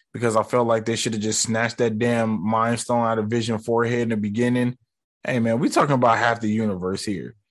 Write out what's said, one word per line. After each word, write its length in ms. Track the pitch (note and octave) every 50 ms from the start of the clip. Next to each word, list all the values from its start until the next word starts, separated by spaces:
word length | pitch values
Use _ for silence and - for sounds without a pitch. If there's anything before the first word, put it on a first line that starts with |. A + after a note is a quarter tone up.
| _ _ -
because 220 | - A#2+ A#2 G#2+
I 80 | A2 G#2
felt 240 | - - B2 A#2+
like 180 | A2+ A2+ A2+ G#2+
they 100 | A2+ A2+
should 180 | A2 - A#2+ A2+
have 80 | G#2+ G#2
just 180 | A2 G#2 -
snatched 380 | - A2+ A2 A2+ A#2 A#2 - -
that 180 | A#2+ A2+ A2
damn 420 | G#2+ A#2+ A#2+ A#2+ A#2 A2+ A2 A2 F2
Mind 400 | F2 A2 A2+ A2 A2+ A#2 A#2+ A2+
Stone 280 | - - A#2+ A#2+ A#2
out 100 | A2+ A2+
of 80 | A2 G#2+
Vision 320 | G#2+ A#2 A#2+ G#2+ A#2 A2+
forehead 440 | G#2+ - A#2 A#2 A#2 A#2 A#2 B2 A#2+
in 80 | A#2 A2+
the 80 | A2+
beginning. 600 | G#2 G#2 G#2 G2+ A#2 A#2+ B2 B2 B2 B2 B2 B2 - _ _ _ _ _ _ _ _ -
Hey, 160 | - C3+ A#2+
man, 180 | A2+ A2+ A2+
we 120 | A#2+ F3+ C#4
talking 260 | - - D#3+ C#3+ C#3
about 240 | B2+ B2 A#2 A2+ G#2+
half 220 | A#2 A#2+ A#2 A2
the 100 | A2 G#2+
universe 520 | G#2+ A2 A2 G#2 F#2+ F2+ F#2 F#2 G2 F#2+ -
here. 320 | A2 G2 D#2+ A#1+ B1 - _ _ _